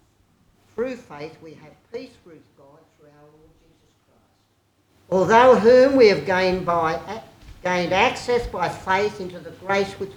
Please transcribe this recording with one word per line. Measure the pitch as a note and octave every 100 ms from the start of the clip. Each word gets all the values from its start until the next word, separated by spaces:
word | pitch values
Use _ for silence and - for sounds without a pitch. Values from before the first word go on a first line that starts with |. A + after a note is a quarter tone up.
| _ _ _ _ _ _ _ -
through | B3+
faith, | B3 - D3 D#3+ D#3+
we | D#3+
have | D3 D3+ _ _
peace | A#3 B3+ _
with | F#3 D3 _ _
God | C#3 D3 _ _
through | D3
our | D3
Lord | D3+ D#3 D#3 D#3
Jesus | D#3+ D#3+ _ _ _
Christ, | _ _ _ _ _ _ _ _ _ -
although | F#3 F3 A3+ B3+ G#3+
whom | A3 B3+ C4+ C4+
we | G#3+
have | E3
gained | E3 F#3 F#3 F#3
by, | F3 E3+ D#3+ E3 - A3 - _ - -
gained | F3+ F3+ E3+
access | F#3 B3 - - A#3+ A#3+
by | F#3+ E3+
faith | - G3 F#3+ G#3 G#3+
into | F3+ F3
the | D#3+
grace | E3 F3+ G3 F#3+
which | - F#3+